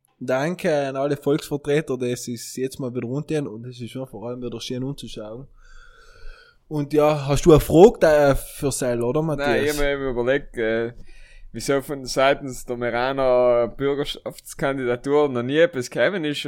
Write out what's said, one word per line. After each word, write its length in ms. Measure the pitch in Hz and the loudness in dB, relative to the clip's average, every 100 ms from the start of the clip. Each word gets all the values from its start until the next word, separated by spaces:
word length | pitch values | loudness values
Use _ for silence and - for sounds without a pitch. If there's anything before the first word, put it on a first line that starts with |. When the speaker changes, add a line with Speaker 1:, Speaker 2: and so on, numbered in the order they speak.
| _ _ | _ _
Speaker 1:
Danke 500 | 127 131 156 180 185 147 139 | -4 -2 -2 -2 -2 0 -2
an 80 | 135 | -2
alle 200 | 143 139 | -2 -2
Volksvertreter, 800 | 147 151 - 143 143 147 151 127 | 0 -2 -2 -6 -2 -2 -2 -4
die 140 | 123 | -4
es 440 | 120 - 117 - - | -4 -8 -10 -10 -8
jetzt 220 | 131 - | -8 -6
mal 160 | 131 | -8
wieder 140 | 123 117 | -6 -6
runtergehen 400 | 139 147 156 139 | -6 -4 -4 -6
und 160 | 110 | -10
es 160 | 123 123 | -14 -12
ist 120 | 113 | -12
schon 140 | 131 131 | -10 -12
vor 220 | 107 117 | -12 -12
allem 140 | 123 | -10
wieder 180 | 120 113 | -8 -8
schön 240 | - 127 | -8 -6
umzuschauen. 640 | 135 139 117 117 107 120 139 - - - - - - - - - - _ - | -6 -8 -12 -14 -14 -14 -18 -20 -20 -20 -20 -20 -20 -16 -16 -16 -20 _ -8
Und 240 | 151 139 | -6 0
ja, 340 | 151 151 151 139 | 4 4 2 0
hast 200 | 139 185 | 4 8
du 60 | |
eine 80 | 147 | 8
Frage 360 | - 156 220 - | 8 10 10 8
da, 300 | 160 151 143 | 4 6 6
äh, 40 | 127 | 2
für 340 | - - 139 | -2 -6 -4
Seil, 320 | - 127 120 | -2 -2 -2
oder, 200 | 117 151 | -2 -2
Matthias? 260 | 160 143 143 | -2 -2 0
Speaker 2:
Nein, 160 | 131 | 0
ich 60 | 143 | 0
hab 80 | 147 | 0
mir 140 | 143 | 0
eben 180 | 139 135 | 0 -2
überlegt, 480 | 123 120 143 - 117 | -2 0 0 -2 -4
äh, 340 | 110 113 117 - - - - - - | -2 -2 -4 -8 -16 -20 -20 -20 -16
wieso 280 | 113 127 139 | -6 -2 -2
von 240 | 135 139 | -2 -8
seitens 640 | 123 139 135 143 139 120 - | -4 2 4 2 -2 -10 -8
der 100 | 120 | -4
Meraner 920 | 120 120 127 135 131 123 123 120 117 | -2 -2 -2 0 2 4 4 4 0
Bürgerschaftskandidatur 1600 | - 139 139 143 - - - - - 139 139 123 123 139 147 147 | -2 -2 -2 -4 -8 -12 -14 -16 -6 -4 -2 -2 -4 2 2 2
noch 120 | 123 | 0
nie 140 | 123 147 | -2 2
etwas 320 | 170 131 123 | 2 2 -6
gekommen 360 | - 131 196 151 | 0 0 0 -4
ist 160 | 139 | -6